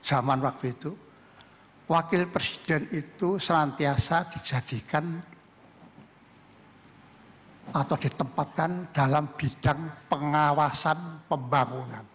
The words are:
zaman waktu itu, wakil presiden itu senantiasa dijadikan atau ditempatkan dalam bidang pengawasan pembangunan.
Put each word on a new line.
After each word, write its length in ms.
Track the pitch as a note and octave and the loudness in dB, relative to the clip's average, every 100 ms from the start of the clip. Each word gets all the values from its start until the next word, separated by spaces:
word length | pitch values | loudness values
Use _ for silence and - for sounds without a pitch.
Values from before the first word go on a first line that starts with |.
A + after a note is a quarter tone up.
zaman 380 | - C#3 B2 C3 | 0 0 2 2
waktu 320 | C3 - B2+ | 0 -2 -6
itu, 220 | B2 D3+ G3+ - - - - - - - - - | -6 -10 -12 -18 -20 -20 -20 -20 -20 -20 -20 0
wakil 400 | E3 D#3+ F3+ F3 | 0 2 0 2
presiden 580 | F3+ - - - D#3 - | -2 -4 -6 0 0 0
itu 420 | D#3+ D3 - F3+ F#3+ | -6 -6 -2 0 0
senantiasa 880 | - E3 D3 - C#3+ C3+ - E3 F3+ | 2 4 4 2 2 2 2 0 0
dijadikan 840 | - - C3 - A2+ - D3+ E3+ E3 - - - - - - - - - _ - - - - - - - - - - - - - - - | -8 -4 -4 -2 -8 -2 -2 -2 -6 -10 -20 -20 -20 -20 -20 -20 -20 -20 _ -20 -20 -20 -20 -20 -20 -20 -20 -20 -20 -20 -20 -20 -20 -6
atau 220 | - C#3 D3+ | -2 0 0
ditempatkan 960 | C#3 - C#3 - D3 - D#3+ F3+ F3 | -2 -2 -4 -2 -4 -2 -2 -2 -4
dalam 400 | - C3+ D3 D3+ | 2 4 4 0
bidang 760 | - C#3 - D3+ C#3+ E3 - - | -4 -6 0 0 0 -4 -10 -4
pengawasan 1160 | C#3+ D3 D3+ D3+ D3 D3 - D#3+ D#3+ F3 D#3+ - | -2 2 4 4 4 2 2 0 0 -4 -14 -4
pembangunan. 800 | D3+ B2 C#3 A#2+ B2+ B2 A2 A2 | -4 2 2 2 -2 -10 -12 -16